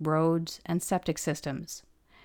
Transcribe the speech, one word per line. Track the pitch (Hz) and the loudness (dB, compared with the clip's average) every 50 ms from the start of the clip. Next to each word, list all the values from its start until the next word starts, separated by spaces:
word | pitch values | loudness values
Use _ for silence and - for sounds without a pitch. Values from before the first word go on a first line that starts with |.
roads, | 156 156 156 156 160 165 165 170 165 - - - - | 0 2 4 4 6 4 4 2 0 -4 -8 -8 -4
and | - 170 175 | -2 -2 -2
septic | - - 190 180 - - 151 - | 0 0 0 0 0 -2 -2 -2
systems. | - 156 147 - - 143 135 - 165 - - - - - _ _ _ _ _ - | -2 -2 -2 -2 -4 -6 -6 -6 -8 -10 -14 -16 -18 -20 _ _ _ _ _ -20